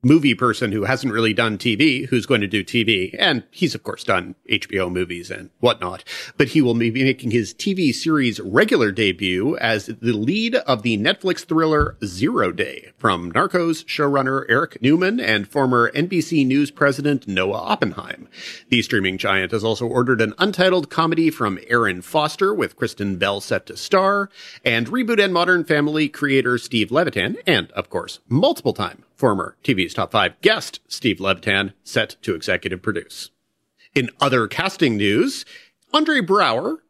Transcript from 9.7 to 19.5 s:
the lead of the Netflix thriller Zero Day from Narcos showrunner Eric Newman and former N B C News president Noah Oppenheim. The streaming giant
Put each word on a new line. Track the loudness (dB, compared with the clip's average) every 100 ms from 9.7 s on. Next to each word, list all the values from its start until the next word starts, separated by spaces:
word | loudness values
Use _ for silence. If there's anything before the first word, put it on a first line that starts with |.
| -2 -4
the | -4 -2
lead | 0 0 0 0
of | -2 0 0
the | 0 0
Netflix | 0 -2 -2 -4
thriller | -2 0 2 2 0 -4
Zero | -8 -2 0 2 0
Day | -2 -6 -6 -18 _
from | 0 0 -2
Narcos | -2 0 0 0 -4 -6
showrunner | -2 0 0 0 -2 0
Eric | 0 0 -2
Newman | 2 4 2 0
and | 0 0 0
former | -2 2 2 0
N | 0 -2
B | -2
C | 0 2
News | 2 2 0
president | 2 0 2 -2 -2 -2
Noah | -2 -2 -4
Oppenheim. | -4 -2 -2 -6 -12 -14 -16 -18 -16 -16 _
The | 0
streaming | 2 0 0 -2
giant | 0 0 0